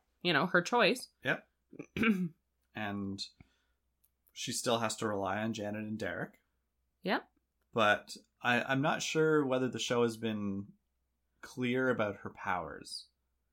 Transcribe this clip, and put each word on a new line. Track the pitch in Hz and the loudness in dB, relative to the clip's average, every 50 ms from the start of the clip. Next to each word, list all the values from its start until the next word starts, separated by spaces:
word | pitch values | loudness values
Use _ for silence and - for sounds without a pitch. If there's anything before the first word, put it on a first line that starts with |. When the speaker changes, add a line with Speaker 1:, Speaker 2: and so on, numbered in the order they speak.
| _ _ _ _ - | _ _ _ _ 0
Speaker 1:
you | 180 165 | 2 2
know, | 139 151 | 2 2
her | 175 - 175 175 | 4 4 2 2
choice. | - 240 240 220 170 240 262 - - _ _ - | 4 4 4 6 6 4 2 -2 -12 _ _ -4
Speaker 2:
Yep. | 135 160 - - _ _ _ _ _ - - - - - | -2 -2 -2 -4 _ _ _ _ _ -16 -16 -14 -8 -4
Speaker 1:
<clears throat> | - - 226 - 90 92 85 - _ _ _ _ _ _ _ - | 0 2 2 2 2 0 -4 -6 _ _ _ _ _ _ _ -10
Speaker 2:
And | 107 107 101 101 101 101 98 95 98 - - _ - - _ _ _ _ _ _ _ _ _ _ _ _ _ _ _ _ _ _ | -8 -6 -6 -6 -6 -6 -6 -6 -8 -10 -12 _ -20 -20 _ _ _ _ _ _ _ _ _ _ _ _ _ _ _ _ _ _
she | - - - 117 | -10 -8 -6 -6
still | - - 127 117 117 | -4 0 2 2 2
has | 117 110 - | 2 0 -2
to | - 113 110 | -2 -2 -2
rely | 104 98 98 92 98 107 | -2 -2 -2 -2 -2 -2
on | 110 113 110 | -2 -2 -4
Janet | 107 101 104 104 107 107 | -4 -4 -6 -6 -6 -6
and | 107 107 107 | -6 -6 -6
Derek. | 107 92 85 95 139 - - _ _ _ _ _ _ _ _ _ _ _ _ _ - | -6 -6 -6 -6 -8 -10 -12 _ _ _ _ _ _ _ _ _ _ _ _ _ -4
Speaker 1:
Yep. | 180 220 302 - _ _ _ _ _ _ _ _ _ - | -2 -2 -2 -4 _ _ _ _ _ _ _ _ _ 0
Speaker 2:
But | 117 110 104 104 - - - - - - _ _ _ | 2 4 4 4 4 0 -6 -16 -18 -18 _ _ _
I, | - 120 123 117 - | 0 2 2 2 2
I'm | - 135 135 139 | 0 0 0 2
not | 160 - - - | 0 0 0 -2
sure | - - 160 156 156 156 151 147 | 0 2 4 4 6 6 4 4
whether | 127 127 127 131 123 | 4 2 2 0 0
the | - 117 | -2 -2
show | - - 127 120 120 | -2 0 2 2 2
has | 117 113 | 2 2
been | 110 113 113 107 104 104 101 95 98 101 - - _ _ _ _ _ _ _ _ _ _ _ _ _ - | -2 -4 -4 -4 -2 -4 -4 -4 -4 -6 -10 -14 _ _ _ _ _ _ _ _ _ _ _ _ _ -20
clear | - - 127 127 123 123 131 131 127 | -14 -8 -4 -2 0 0 2 2 2
about | 120 110 110 104 98 - - | 2 2 0 -2 -2 -6 -10
her | 101 | -12
powers. | - - - 101 92 90 82 73 - - - - - - - - _ _ _ _ _ _ _ _ | -12 -8 -4 -2 -2 -2 -2 -6 -8 -12 -12 -12 -12 -12 -14 -14 _ _ _ _ _ _ _ _